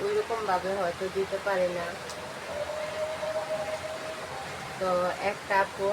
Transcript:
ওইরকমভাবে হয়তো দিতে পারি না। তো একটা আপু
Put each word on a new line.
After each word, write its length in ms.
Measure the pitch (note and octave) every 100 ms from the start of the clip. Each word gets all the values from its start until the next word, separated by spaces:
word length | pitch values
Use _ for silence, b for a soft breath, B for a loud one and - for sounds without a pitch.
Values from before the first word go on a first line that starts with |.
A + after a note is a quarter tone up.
ওইরকমভাবে 680 | G3+ G#3 G#3 A3+ G#3 F3+ F#3 G3
হয়তো 260 | F3 F3 F#3 F#3+
দিতে 200 | F#3+ F#3+ G3+
পারি 220 | F#3+ F3+ F3
না। 100 | E3+ - - - - - - D5 D5+ D5+ D5+ D#5 D#5 D#5 D#5 D#5 D#5 D#5 - D#5 D#5 D#5+ - - - - - - - -
তো 100 | F#3 F3+ F3+ - G3
একটা 220 | G#3 - G3
আপু 200 | G3 - G3